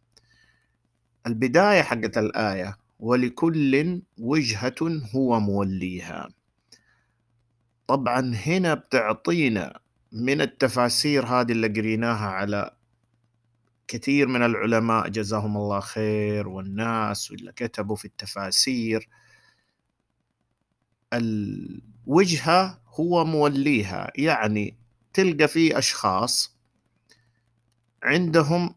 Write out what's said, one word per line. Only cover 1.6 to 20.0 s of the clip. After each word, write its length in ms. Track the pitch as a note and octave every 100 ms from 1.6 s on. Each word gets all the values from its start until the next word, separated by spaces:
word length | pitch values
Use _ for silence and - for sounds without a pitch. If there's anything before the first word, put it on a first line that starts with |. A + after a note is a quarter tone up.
| G3+ G3
حقت 360 | D3 A#2+ A2 A#2
الآية: 580 | G#2+ - G#2+ F#2+ F#2 G2+ _ _
"ولكل 1040 | A2+ B2 B2 - E3 D#3+ C#3+ C3+ E3 F3+ - -
وجهة 800 | A#2 D#3 B2 G#2 B2 C3 D#3+ D#3+ A2+
هو 260 | C3 C3 A2+
موليها". 880 | G#2 G2+ G2 F#2+ F#2 F2+ E2+ F2 - - _ _ _ - _ _ _ _ _ _ _ _ _ _ -
طبعا 480 | C3+ B2 B2 B2+
هنا 400 | A2+ G#2+ F#3 F3
بتعطينا 1080 | D3+ - C3 G#2+ A2 - E3+ C#3 G#2+ E2 - _ _ _
من 280 | A2 B2 C#3+
التفاسير 840 | C#3+ - C3 B2+ A#2+ - D3+ C#3+ B2
هذه 260 | B2+ A#2+
اللي 160 | A2+ A2
قريناها 600 | G#2+ A2 A2 A#2 A2 G#2
على 420 | F#2 G2+ G#2 - - _ _ _ _ _ _ _ _ _ _ -
كثير 400 | A#2 - C#3+ C3+
من 140 | B2
العلماء 640 | A#2+ A2 A2 A#2 A2+ A2+ -
جزاهم 480 | G#2 G2+ G#2+ G#2+ G#2
الله 240 | G#2 G2
خير، 680 | - A2 G#2+ G#2+ G#2 G#2 G2+
والناس 800 | F#2+ F#2+ G2 A2+ A2+ G#2+ G#2 -
اللي 220 | G2+ F#2+
كتبوا 440 | - A#2+ - G2+ G#2
في 80 |
التفاسير، 1040 | G2+ - G2 G2+ F#2+ - - B2 A2+ A2 - _ _ _ _ _ _ _ _ _